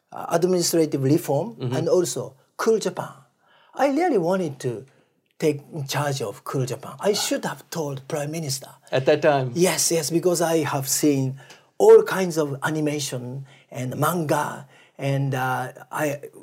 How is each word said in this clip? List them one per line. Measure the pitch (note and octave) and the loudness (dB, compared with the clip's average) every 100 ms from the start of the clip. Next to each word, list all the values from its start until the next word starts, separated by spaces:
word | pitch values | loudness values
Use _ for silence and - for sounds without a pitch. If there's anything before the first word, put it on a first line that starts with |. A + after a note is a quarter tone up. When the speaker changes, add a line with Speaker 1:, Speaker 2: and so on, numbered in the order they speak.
| _ | _
Speaker 1:
uh, | - - | -12 -2
administrative | E3 F3+ F3+ E3 E3+ D3+ D3 | 0 2 2 2 2 2 2
reform | C3 E3 - C#3 G#3 - | 2 2 2 -2 -2 -6
Speaker 2:
Mm-hmm. | B2+ C3 | -4 -2
Speaker 1:
and | E3 | 2
also | F3+ E3+ C3 G#2+ - _ - | 2 2 -4 -10 -14 _ -4
Cool | A3+ A3 | 2 2
Japan. | F#3 F3 C3+ - _ _ _ _ _ | 0 -6 -10 -12 _ _ _ _ _
I | - C#4+ | -2 0
really | C#4 F4+ A3 | 2 2 2
wanted | D#3+ F#3+ E3 C3+ | 2 0 -2 -6
to | B2+ A2 - _ _ _ _ - | -6 -8 -12 _ _ _ _ -2
take | D#3 C#3 - | 0 0 -6
in | E3 C3+ | -10 -6
charge | C#3 D3 C3+ | -4 -2 -2
of | A2 - | -6 -8
Cool | - C#3+ B2 | -6 -4 -2
Japan. | A2+ - - | -4 -10 -4
I | G3 | -2
should | G3+ - C#4 - | 0 -2 -4 -4
have | - - | -8 -10
told | F3 C#3+ C3+ - | -8 -6 -8 -8
Prime | D#3 D3 | -6 -6
Minister. | E3 D3+ - - - - | -6 -6 -8 -10 -20 -6
Speaker 2:
At | C3 C3+ | -2 2
that | D3+ | 4
time? | D3+ C#3 C3 C3 | 4 2 0 0
Speaker 1:
Yes, | F3 D3+ - | 0 2 0
yes, | E3 C#3+ | 0 0
because | E3 F3+ E3+ | 0 2 0
I | E3 E3 | 2 0
have | C#3 C3+ C3+ | 0 -2 -2
seen | - D3+ C#3 C3 C3+ - - _ - | 0 2 2 0 -4 -14 -20 _ 4
all | G#3 A3 | 10 10
kinds | A3 F#3 F3+ D#3+ | 8 -2 -2 -2
of | D3 C#3 | -2 -2
animation | D3+ D#3 D3+ D3 C#3 B2+ B2 C3+ C3+ - - | -4 -2 -2 -2 -4 -6 -8 -10 -12 -18 -16
and | B2+ B2+ - | -10 -6 -2
manga, | D3+ F3 D3+ D3+ C3+ A#2+ - - _ - | -2 0 0 0 -2 -8 -16 -20 _ -8
and, | C#3 C#3 C#3 | -2 -2 -2
uh, | C3 C3 B2+ B2+ - - | -2 -2 -4 -6 -12 -12
I, | - D3+ C#3 - - | -4 -4 -4 -12 -18